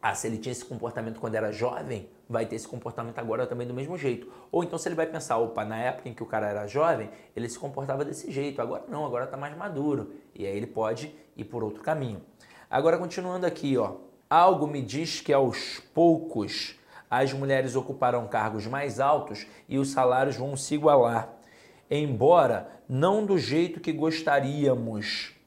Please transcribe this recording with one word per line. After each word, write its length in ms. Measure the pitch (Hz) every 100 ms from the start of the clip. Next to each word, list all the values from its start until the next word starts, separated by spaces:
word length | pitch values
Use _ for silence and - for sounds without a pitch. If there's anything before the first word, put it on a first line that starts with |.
ah, 140 | 113
se 120 | 95 120
ele 120 | 113
tinha 140 | 127
esse 120 | 123
comportamento 540 | - 120 117 113 113 110
quando 160 | 117
era 160 | 107 110
jovem, 580 | 104 123 139 143 117 - - _
vai 200 | 117 110
ter 100 | 113
esse 100 | -
comportamento 520 | 123 120 117 117 113
agora 280 | 117 113 127
também 200 | 120 120
do 80 |
mesmo 240 | 123 143 180
jeito. 340 | 139 120 - - -
Ou 140 | 165
então 140 | 175 165
se 100 | 175
ele 60 |
vai 120 | 165 160
pensar, 300 | 160 - 113
"Opa, 260 | 117 113
na 140 | 107 110
época 320 | 123 127 -
em 60 |
que 80 | 113
o 40 | 113
cara 200 | 110 104
era 200 | 104 104
jovem, 440 | 139 160 156 107 - - -
ele 120 | 113
se 100 | -
comportava 440 | 143 135 135 135
desse 280 | - - 339
jeito, 320 | 139 143 139
agora 220 | 117 156 -
não, 160 | 160
agora 220 | 151 120 127
tá 100 | 135
mais 180 | 143 151
maduro." 580 | 202 151 147 139 104 - -
E 120 | - 101
aí 100 | 101
ele 100 | 113
pode 480 | - 110 113 147 - - -
ir 80 |
por 180 | 110 120
outro 200 | 110 104
caminho. 400 | - 156 131 101 - _ - - -
Agora 260 | 131 156 175
continuando 480 | 180 - 180 180
aqui, 320 | 180 - 143 131
ó, 200 | 104 - - - _
"Algo 380 | 156 180 180 147
me 140 | 143
diz 400 | 117 127 165 -
que 140 | -
aos 460 | 139 131 104 - - -
poucos 880 | - 170 160 - 117 101 - - - _ - -
as 240 | 120 135
mulheres 420 | 135 139 135 131 127
ocuparão 500 | 123 135 123 120 113
cargos 400 | 117 107 110 107
mais 340 | 135 143 110
altos 460 | 139 151 - 101 - - _
e 100 | 135
os 120 | 139
salários 460 | - 127 127 139 135
vão 200 | 131 135
se 180 | -
igualar, 560 | 151 151 143 117 113 113 - - - - - _
embora 800 | 147 147 117 131 175 135 107 - - _
não 360 | 127 165 208
do 140 | 208 190
jeito 420 | 110 143 175 170
que 120 | -
gostaríamos." 1400 | 156 156 160 - 143 131 147 143 123 117 107 101 - - -